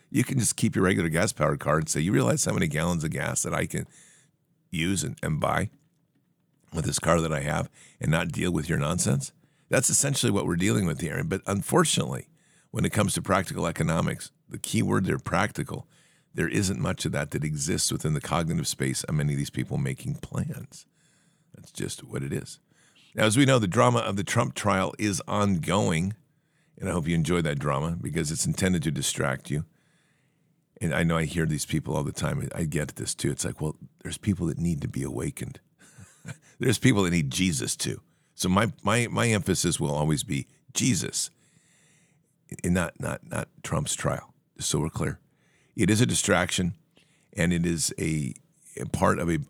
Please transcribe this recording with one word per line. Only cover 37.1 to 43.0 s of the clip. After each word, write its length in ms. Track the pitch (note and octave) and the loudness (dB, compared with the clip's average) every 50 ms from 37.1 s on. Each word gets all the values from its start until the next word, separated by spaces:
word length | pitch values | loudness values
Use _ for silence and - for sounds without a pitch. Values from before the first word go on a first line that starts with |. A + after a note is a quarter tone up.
need 200 | F2 F2 D2+ C2 | 4 4 2 2
Jesus 460 | B1+ - F#2 F#2 D#2 B1+ A1+ - - | 0 2 2 2 2 0 -2 -4 -4
too." 240 | - - - - - _ _ _ _ _ _ _ | -4 -4 -6 -6 -8 _ _ _ _ _ _ _
So 120 | - - F#2 | -4 0 4
my, 240 | F#2 G2+ A#2 G#2 - - | 4 4 4 2 -2 -4
my, 240 | - F#3+ A2 A#2+ A#2+ G2+ | 0 2 2 2 2 0
my 180 | A2 A2 A#2 A#2 | 0 2 2 4
emphasis 500 | A2 G2 - G2 E2+ - - F2 D#2 - | 2 2 2 2 0 2 2 0 0 0
will 120 | D2+ D2 | -2 -2
always 320 | D2 D2 D2+ D#2 D2+ C#2 | 0 0 2 2 2 0
be 240 | - - D2+ C2+ - _ _ _ _ _ | 0 -4 -4 -4 -4 _ _ _ _ _
Jesus, 580 | - - A2+ C3+ G#2 D#2+ - - - - - - _ _ _ _ _ _ _ _ _ _ _ _ _ _ _ _ _ _ _ _ _ _ _ - - - - | -4 -2 0 0 0 0 -2 -4 -4 -6 -6 -6 _ _ _ _ _ _ _ _ _ _ _ _ _ _ _ _ _ _ _ _ _ _ _ -18 -14 -4 0
and 80 | F2+ | 2
not, 260 | F2 F#2 E2+ - - | 2 2 2 0 -4
not, 220 | - | -6